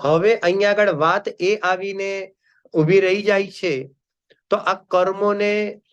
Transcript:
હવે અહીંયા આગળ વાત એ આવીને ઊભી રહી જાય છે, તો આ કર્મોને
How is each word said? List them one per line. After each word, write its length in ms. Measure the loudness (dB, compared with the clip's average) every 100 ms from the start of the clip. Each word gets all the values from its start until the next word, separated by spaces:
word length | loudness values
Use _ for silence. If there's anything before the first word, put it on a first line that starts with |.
હવે 300 | 2 2 2 2
અહીંયા 380 | 0 2 2 2
આગળ 180 | 0 2
વાત 280 | 0 0 -4 -4 -2
એ 20 | 0 -2
આવીને 400 | -2 -4 -6 -6 -6 -10 _ _ _ _
ઊભી 280 | -2 4 4 4
રહી 180 | 0 2
જાય 220 | 0 -2 -6
છે, 140 | -4 -4 -8 _ _ _ _ _ -4
તો 80 | -2 0
આ 80 | -4 0
કર્મોને 600 | 0 0 0 -2 0 0 -2 -4 -8 _